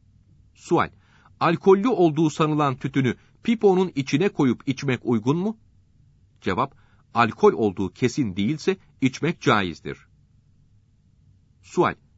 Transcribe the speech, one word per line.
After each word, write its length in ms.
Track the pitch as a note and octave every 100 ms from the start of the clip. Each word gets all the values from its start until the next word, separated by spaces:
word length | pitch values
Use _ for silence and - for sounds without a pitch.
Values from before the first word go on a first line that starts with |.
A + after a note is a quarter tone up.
| _ _ _ _ _
Sual: 360 | _ - E3+ F#2+ - _ _ _ -
Alkollü 480 | D3+ E3+ - G3 A3+
olduğu 420 | G3 E3+ D3 D#3+
sanılan 460 | - D#3 D3+ D3 C3
tütünü 400 | C#3 C#3 C3 - _ _
piponun 500 | - A#3 G3+ F#3 F#3
içine 340 | C#3 C3 C#3+ G3
koyup 400 | - C#3 A2+ -
içmek 320 | C3 C#3 B2
uygun 340 | - A#2+ A2 D#3+
mu? 220 | G3 A3 _ _ _ _ _ _ _ _
Cevap: 340 | - F#2 C3+ - _ _ _
Alkol 380 | A2+ A#2 A2 G#3
olduğu 400 | F3+ G#2+ F#2 F#2
kesin 440 | - B2+ - A#2 F#2
değilse 400 | G2+ D#3 - F#3+ _ _
içmek 400 | C3+ - C#3+ -
caizdir. 580 | - A2 F#2+ D2+ D2+ C2+ _ _ _ _ _ _ _ _ _ _ _ _ _ _ _ _
Sual: 320 | - - C#3 D#2 _